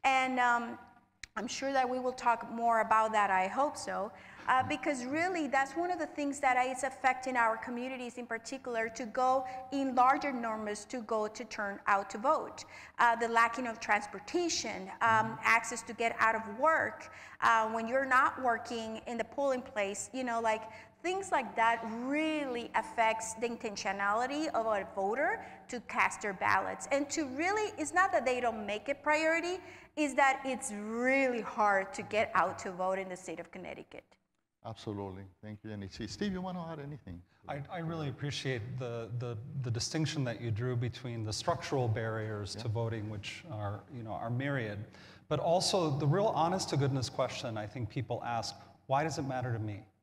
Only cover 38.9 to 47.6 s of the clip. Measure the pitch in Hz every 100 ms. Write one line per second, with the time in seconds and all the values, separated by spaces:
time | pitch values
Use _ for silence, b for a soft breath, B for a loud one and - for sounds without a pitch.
38.9 | 117 113 120 120 113 120 139 123 113 -
39.9 | 160 151 151 123 113 117 104 127 123 120
40.9 | - 123 117 107 104 - 170 - 139 120
41.9 | 110 113 110 110 104 98 104 120 110 113
42.9 | 113 104 104 - - 170 110 101 104 -
43.9 | 127 110 98 117 120 143 139 107 104 -
44.9 | B B B _ 151 175 175 175 196 156
45.9 | 143 151 180 214 147 165 190 - 151 139
46.9 | 135 120 - 127 - 123 107